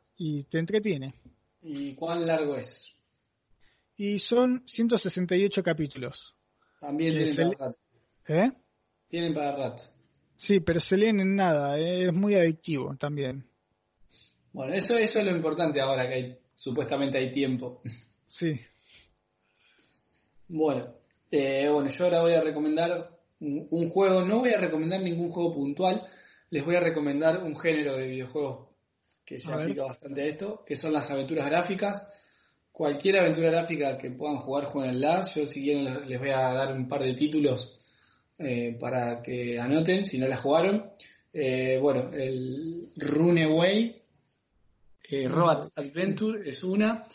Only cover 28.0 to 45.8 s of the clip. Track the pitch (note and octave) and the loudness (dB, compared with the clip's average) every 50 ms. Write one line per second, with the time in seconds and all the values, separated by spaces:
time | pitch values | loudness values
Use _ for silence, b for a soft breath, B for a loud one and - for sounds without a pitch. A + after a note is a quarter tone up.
28 | C3 C3 B2+ C3 B2+ B2 - D3+ C#3+ C3 B2+ - - - _ _ _ _ _ _ | -4 -4 -6 -6 -8 -6 -4 -4 -4 -4 -6 -8 -14 -20 _ _ _ _ _ _
29 | _ _ _ _ _ - C#3+ B2+ - D#3+ D#3 D3+ D#3 D#3 C3+ C#3+ C3+ C3 - - | _ _ _ _ _ -16 -14 -12 -10 -6 -6 -4 -4 -4 -4 -4 -6 -8 -8 -12
30 | - C#3 C#3 C#3 C#3 D3+ D3 D3+ G3 G#3 G#3 - - - D3 C3 - D#3+ D3+ D3 | -14 -12 -8 -6 -4 -4 -4 -6 -8 -10 -10 -10 -10 -10 -8 -6 -4 -2 -2 -2
31 | - - C#3+ C3+ C3+ - D#3+ D#3 C#3 C#3+ D#3 F3 F3 - G3 F#3 G#3 G3+ G3+ - | -2 -2 -4 -4 -4 -4 -2 -2 -2 0 2 0 0 0 -2 -2 -2 -2 -4 -4
32 | - b b b b b b b b b b b b _ _ - E3 C#3+ C#3+ C#3 | -10 b b b b b b b b b b b b _ _ -4 -2 -2 -2 0
33 | - G3 F#3+ G3 F3+ D#3+ D#3 D#3 E3 D#3+ D#3+ E3+ E3 - E3+ D3 C#3+ C3+ C3 - | 2 2 4 6 6 4 4 4 4 4 4 2 0 0 -2 -2 -2 -2 -2 -4
34 | - B2+ B2+ B2+ D3 D3 D3 C3 - C3+ C3+ C#3+ C#3+ C#3+ - C#3 C3 B2+ B2 B2+ | -8 -10 -10 -6 -4 -4 -4 -4 -4 -4 -4 -2 -2 -4 -4 -4 -2 -2 -2 0
35 | C3+ D3+ E3+ F#3 F#3 - - D#3 D3 C#3 - C#3+ C3+ C#3+ D3 C#3+ C#3 C3 C3 C#3+ | 2 2 2 2 2 0 -2 -2 -4 -4 -4 -4 -2 0 0 0 0 -2 -4 -6
36 | C#3+ C3 B2+ B2 C3+ C#3 C3+ C3 C3 B2+ B2+ C3 C3+ C#3 C3+ C3 B2+ B2+ C#3+ C#3 | -6 -6 -6 -6 -2 -2 0 2 2 2 2 0 0 -2 -2 -4 -4 -4 -2 -2
37 | C3+ C3 B2 B2 D3+ D3 D3+ D3+ C#3+ C#3 B2+ A#2 - - - b b b b b | 0 0 0 0 0 0 2 4 2 2 2 0 -4 -8 -14 b b b b b
38 | b b b b b b _ - E3 C3+ B2 A#2+ A#2+ A#2+ A#2 A#2 B2+ B2 C3 B2+ | b b b b b b _ -8 -4 -4 -2 -2 -2 -4 -4 -6 -6 -4 -2 -2
39 | A#2+ A#2+ A#2+ A#2 - - B2+ B2 A#2+ A#2+ A#2+ A#2 A#2+ C3 C#3+ D#3+ E3 F#3 F3+ F#3+ | -2 -2 -4 -6 -6 -8 -6 -6 -4 -4 -4 -4 -2 0 2 2 4 4 2 2
40 | G3+ - - B2+ C3 C3 B2+ A#2+ - C#3 D3 E3 F3 G3 G#3 A3 - - - B | 0 -2 -2 -2 -2 0 -2 -2 0 2 4 4 4 4 2 0 -2 -4 -16 B
41 | B B B B B B - E3 C#3 C3 B2+ B2+ B2+ C3 C3 C3 C#3 D3 C3 B2 | B B B B B B -6 -2 -2 0 0 0 2 2 2 2 4 4 2 2
42 | B2+ - D#3 D3 C3 C3 C3 B2+ B2+ B2+ C3 C#3+ D#3+ E3 E3+ E3+ - - - - | 0 -4 -4 -4 -4 -4 -4 -4 -4 -6 -6 -6 -6 -8 -8 -10 -12 -14 -12 -8
43 | C#3+ C#3+ C#3+ D3+ E3 F3 F3 E3+ D#3+ D#3 D#3 E3 E3+ F#3+ G3+ A3 A#3 A#3 - - | -4 0 2 4 4 6 6 6 4 4 4 4 4 4 4 4 2 0 -2 -10
44 | _ _ _ _ _ _ _ _ _ _ _ _ _ _ _ _ _ - - _ | _ _ _ _ _ _ _ _ _ _ _ _ _ _ _ _ _ -20 -20 _
45 | _ - C#3+ C#3 C3 B2+ - E3 F3 E3 D3+ C#3+ D3 - - D#3 | _ -6 -4 -2 -2 0 2 4 6 6 4 4 0 -8 -8 -10